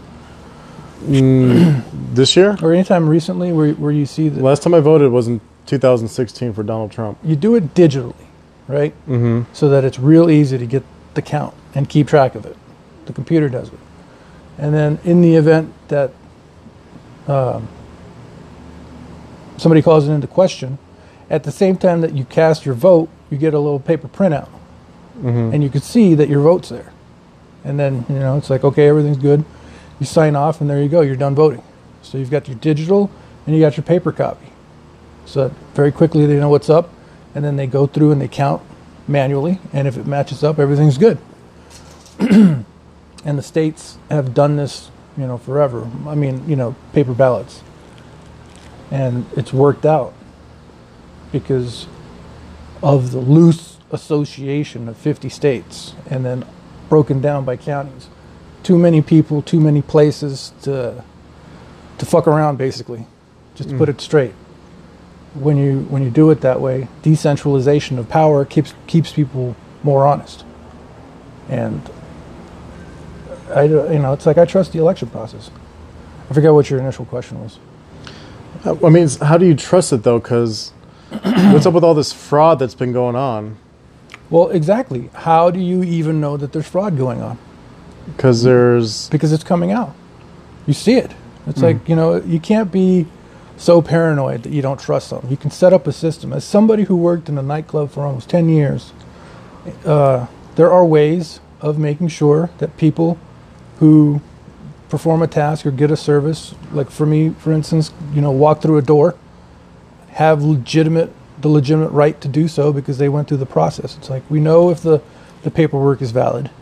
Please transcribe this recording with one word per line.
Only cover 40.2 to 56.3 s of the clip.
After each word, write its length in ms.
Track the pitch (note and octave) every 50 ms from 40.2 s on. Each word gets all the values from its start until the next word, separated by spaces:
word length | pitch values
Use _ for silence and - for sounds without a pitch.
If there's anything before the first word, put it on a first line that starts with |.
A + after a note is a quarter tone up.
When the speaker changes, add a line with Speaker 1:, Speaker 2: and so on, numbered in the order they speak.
| C3+ - C3+ - D3
Speaker 2:
up, 140 | D3 D#3 D3+
everything's 380 | C#3+ C#3 C#3+ C#3+ D3+ D3+ C3
good. 200 | C3 G3+ A#3 E3 - - - - - - - - - - - - - - - - - - - - -
<clears throat> 460 | G#3 C4+ G3+ G#3+ G#3+ F3+ D3+ B2+ G2+ - _ _ _ - _ _ _ _ _ - -
And 140 | D3 D3
the 60 | C#3 -
states 560 | - - E3 D#3+ D#3 D3+ - - - - - - -
have 240 | D3 D3+ C3+ C3 A#2
done 220 | C#3+ C#3+ D3 D3
this, 340 | D3 C#3+ B2+ - - - - - - - - -
you 120 | D3 C3+
know, 100 | B2+ B2
forever. 500 | A#2 - B2+ C3 D3 D3 C3+ A#2+ A#2 G#2+ A#2 B2+ C#3+ C#3+
I 80 | D3 D3+
mean, 260 | D3 C#3+ C3+ C3 C3 C3+ E3
you 60 | D3+
know, 200 | C3+ B2 A2+ - - - -
paper 220 | - D#3 C#3+ B2 B2
ballots. 480 | A#2 C3+ B2+ A#2+ G2+ - - - - - - - - - - - - - - - - - - - - - - - - - - - - - -
And 380 | C#3 C#3 C3+ B2+ A#2+ B2 - - -
it's 160 | - A#2 - -
worked 320 | C3 C#3+ C#3+ C3+ - -
out 280 | D3+ D#3 D3 A#2+ - - - - - - - - - - - - - - - - - - - - - - - - -
because 540 | - C3+ - - C#3 C3 B2 A#2+ A2+ - - - - - - - - - - - - - - - - - - - - -
of 300 | - C#3+ C#3+ C3+ B2 B2
the 80 | B2 C3
loose 580 | B2+ B2+ D3 D#3+ E3+ E3 D#3 E3 - - - - _ _
association 1000 | - A#2+ - - D#3 D3 D3 C#3+ - C3 C3+ C3+ C#3 D3 D3+ - - A#2+ A#2 A2+
of 80 | A2+
fifty 320 | - - D3+ C#3+ - - B2+
states 640 | - - - C#3+ C#3+ - E2+ - - - - - - - - -
and 160 | C#3+ C3 B2+
then 200 | B2+